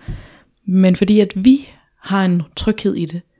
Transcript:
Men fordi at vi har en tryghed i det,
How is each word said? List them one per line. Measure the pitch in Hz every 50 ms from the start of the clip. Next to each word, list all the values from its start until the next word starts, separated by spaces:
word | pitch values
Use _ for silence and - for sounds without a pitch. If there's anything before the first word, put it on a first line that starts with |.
| - - - - - - - _ _ _ _ _ _
Men | - 180 190 190 185 185
fordi | - 202 185 214 214
at | 208 202 -
vi | 190 190 254 262 277 277 - - _ _ _ _ _
har | - - 196 196 190
en | 185 175 175 156 - _
tryghed | - - 220 214 214 - 202 -
i | - 170
det, | 156 165 175 - _ _ _